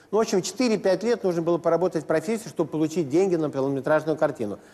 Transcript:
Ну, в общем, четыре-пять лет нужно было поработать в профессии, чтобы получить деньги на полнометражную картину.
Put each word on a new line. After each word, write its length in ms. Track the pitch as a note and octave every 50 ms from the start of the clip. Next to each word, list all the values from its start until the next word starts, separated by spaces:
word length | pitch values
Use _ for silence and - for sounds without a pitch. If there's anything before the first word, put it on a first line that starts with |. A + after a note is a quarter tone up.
| - -
Ну, 60 | - G#3+
в 40 |
общем, 200 | A3+ A3 A3 F#3
четыре-пять 640 | - - - - B3+ A#3+ A3 F#3 D3 F#3+ F#3 F3 G3
лет 200 | A#3 A#3+ G3 -
нужно 180 | F#3+ E3+ E3+
было 160 | E3 E3 F3 D#3+
поработать 460 | - E3+ E3 E3 F3+ F3+ - E3 D3
в 40 | -
профессии, 420 | D#3+ D#3+ D#3 G#3+ A3+ G#3+ - -
чтобы 200 | - - E3 C#3
получить 380 | - D#3 D#3+ D3+ D#3 F3+ D#3+ C3
деньги 300 | C3 E3+ G3 G3 F3 D#3+
на 120 | D#3 C#3+
полнометражную 680 | B2+ C3+ C3 C#3 C#3 C3+ B2 D3 D3+ D#3 D3 D#3+ D#3 D3+
картину. 420 | D#3 D3 C#3 - A#2 G#2 F#2+ - - -